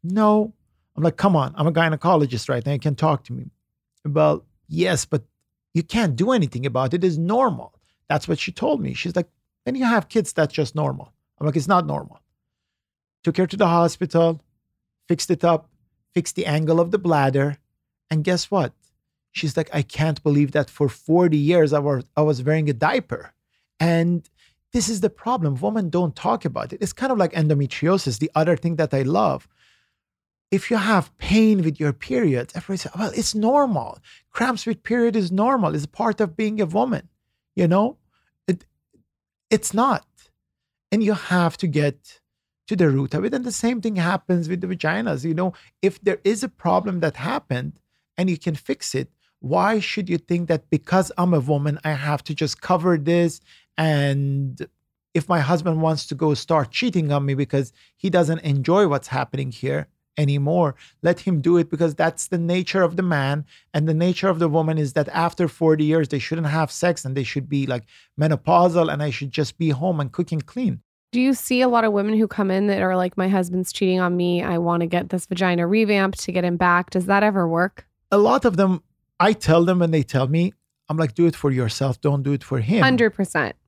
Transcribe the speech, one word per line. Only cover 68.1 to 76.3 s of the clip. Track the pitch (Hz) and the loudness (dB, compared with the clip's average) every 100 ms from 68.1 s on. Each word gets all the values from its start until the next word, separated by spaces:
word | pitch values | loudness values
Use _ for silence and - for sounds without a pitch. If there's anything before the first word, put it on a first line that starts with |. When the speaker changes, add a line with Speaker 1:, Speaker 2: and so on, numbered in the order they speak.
| - | -2
Speaker 1:
menopausal, | 156 147 - 175 180 170 160 | 0 0 2 4 4 4 0
and | 143 | 0
I | 151 | -4
should | 123 139 | -4 -6
just | 135 139 - | -4 -4 -2
be | 165 | -2
home | 135 175 165 | 0 -2 -2
and | 135 | -4
cook | - 175 | -4 -4
and | 160 - | -4 -6
clean. | - 247 113 _ _ _ | -4 -4 -4 _ _ _
Speaker 2:
Do | 240 | 0
you | 254 | 0
see | 262 - 247 | 0 0 2
a | 254 | 2
lot | 240 220 | 2 2
of | |
women | 202 202 220 | 0 0 2
who | 220 | 0
come | - 196 | 0 0
in | 190 202 | 2 0
that | 196 | 0
are | 190 185 | 0 0
like, | 180 - | -2 -2
"My | 185 | 0
husband's | 196 180 180 185 | 0 0 -4 -6
cheating | - 190 185 | -2 0 2
on | 180 175 | 0 0
me. | 175 175 | 0 0
I | - 170 | 0 -2
wanna | 170 170 170 | 0 0 0
get | 175 175 | -2 -2
this | 185 - | -6 -6
vagina | 180 185 175 170 | -2 0 0 2
revamped | 208 220 202 196 190 | 2 2 2 0 -2
to | - | -6